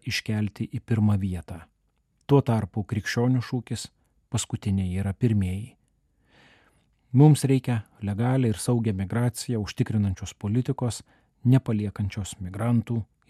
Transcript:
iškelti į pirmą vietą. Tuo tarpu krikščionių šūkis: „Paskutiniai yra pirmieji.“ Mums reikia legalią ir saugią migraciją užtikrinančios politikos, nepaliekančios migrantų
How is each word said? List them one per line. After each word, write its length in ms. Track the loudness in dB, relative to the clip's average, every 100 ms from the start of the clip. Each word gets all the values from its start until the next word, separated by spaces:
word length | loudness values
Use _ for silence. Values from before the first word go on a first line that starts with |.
| -6
iškelti 640 | -6 -4 -2 -2 -6 -8
į 60 | -8
pirmą 400 | -2 2 4 2
vietą. 400 | 0 -6 -10 -16 -18 _ _ _ _ _ 2
Tuo 160 | 4
tarpu 420 | 4 0 0 -4
krikščionių 600 | -4 -4 -4 0 2 0
šūkis: 440 | -2 -6 -6 -10 -10 _ _ _ _
„Paskutiniai 680 | -6 -4 -6 -2 0 0 -2
yra 180 | -4
pirmieji.“ 640 | 0 2 2 0 -4 -10 -18 _ _ _ _ _ _ -20 _ _ _ _ _ _
Mums 320 | 6 8 8
reikia 380 | 4 2 0 -4 -4 -8
legalią 480 | -6 -2 0 2 2
ir 80 | 0
saugią 360 | 0 0 0
migraciją 680 | -2 -2 -2 -2 -2 -4 -4
užtikrinančios 720 | -4 -2 -2 0 0 -2 -8
politikos, 680 | -8 -4 -2 -2 -2 -4 -6 -12 _ _ _
nepaliekančios 920 | 4 4 4 -2 -4 -4 -6 -6 -10 -10
migrantų 580 | -10 -4 0 0 0 -4 -6 _